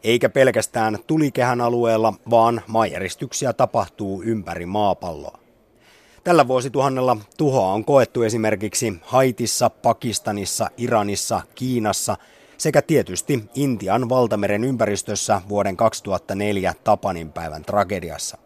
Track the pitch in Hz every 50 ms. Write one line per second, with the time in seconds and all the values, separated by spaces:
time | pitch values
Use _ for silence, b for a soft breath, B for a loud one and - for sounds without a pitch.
0 | - 110 117 120 123 117 - 139 135 135 117 117 107 - - 120 113 110 107 101
1 | - - 156 156 151 139 - - 123 123 123 120 120 120 120 120 120 113 113 110
2 | 110 113 101 - _ 113 117 117 113 117 117 113 - - 110 113 110 92 71 87
3 | 95 90 - - - 123 - - 147 127 117 - 127 - - 120 98 - _ -
4 | 107 98 98 95 92 110 113 107 90 87 87 85 87 87 95 107 107 98 90 -
5 | - 90 80 73 73 - - - _ _ _ _ _ _ _ b b b b b
6 | b b b b b 180 175 160 135 120 127 127 120 135 110 143 131 139 131 131
7 | 127 127 120 110 104 _ _ - 156 143 131 131 98 92 95 107 107 - 143 139
8 | 120 - _ 127 117 110 113 117 110 107 107 92 107 104 - - 127 113 101 85
9 | - - - 131 135 131 117 - 120 107 - - 123 117 - _ - 127 113 -
10 | - 120 104 - - - 104 101 98 - - - 113 - _ - 120 117 120 110
11 | 101 101 101 92 - - 117 92 - _ _ - 127 127 127 120 107 107 95 -
12 | - - 101 b b b b b b b b b - 160 143 151 - - 165 135
13 | 101 - 92 - - - 147 123 104 - - 135 143 139 123 98 90 92 98 123
14 | 127 113 127 127 123 110 113 104 101 98 104 101 113 135 135 117 113 104 104 98
15 | - - 107 95 - - 110 95 90 101 101 101 98 101 92 87 110 110 - -
16 | _ 107 95 87 - - 98 98 104 104 104 98 92 92 82 - _ - 104 -
17 | - - 90 85 82 78 76 82 82 80 76 76 - - 98 104 98 90 101 92
18 | 85 85 76 73 - - - - _